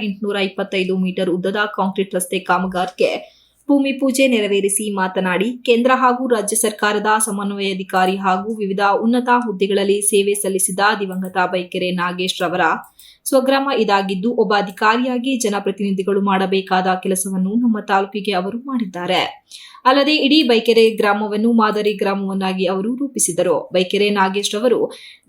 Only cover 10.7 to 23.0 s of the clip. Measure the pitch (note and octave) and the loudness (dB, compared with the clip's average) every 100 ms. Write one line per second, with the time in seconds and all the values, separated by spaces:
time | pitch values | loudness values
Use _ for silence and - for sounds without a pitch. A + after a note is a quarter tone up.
10.7 | F#3 G3+ G#3 G3 F#3 F#3 F#3 F3+ F#3 F3+ | 0 0 0 -4 -6 -4 -2 0 -2 -4
11.7 | F#3 F3+ F3+ F3+ F3+ F#3 - F3 F3+ E3 | -4 -2 -2 -4 -2 -4 -2 -2 0 0
12.7 | G#3+ - _ - _ - C4+ B3+ C4+ C#4 | 0 -6 _ -20 _ 0 2 2 0 0
13.7 | B3+ G#3+ G3 F#3+ F#3+ A3+ A#3+ G3+ G#3 G3 | 0 2 2 0 -2 -2 0 2 0 -2
14.7 | - A3 A#3 B3+ B3 B3+ B3+ G#3+ G3 G3 | 0 0 2 0 -2 -2 -2 -2 -2 -4
15.7 | G3 G3+ F#3+ F#3+ G3 G3+ F#3+ F#3+ F#3+ F#3+ | -4 -2 -2 0 0 2 2 2 0 0
16.7 | F#3 F#3 F#3 F#3+ F#3 G3 F#3+ F#3+ A3+ B3 | 0 0 -2 -2 -2 -2 -2 0 2 2
17.7 | G#3+ G3+ G3 G3+ G#3 G3 F#3 G3 A#3 C#4 | 0 0 0 0 -4 -2 -2 -2 -6 -6
18.7 | C4 G3 F3 F3+ F3+ - - _ - - | -6 -6 -6 -2 0 -2 -8 _ -20 -20
19.7 | - B3 C#4 C#4 D4+ C#4 D#4 B3 A3 A3+ | -2 2 4 4 2 4 4 6 4 4
20.7 | A3+ A3+ G#3 G#3 G#3 G#3 G#3 A3+ A3+ G#3+ | 6 6 4 2 0 -2 0 2 4 4
21.7 | G#3 G#3 G3 G3+ G3 G3 F#3+ F#3+ F#3+ F3+ | 2 0 0 -2 -2 -2 -2 -2 -2 -2
22.7 | F#3+ G#3+ B3+ | -2 -4 -4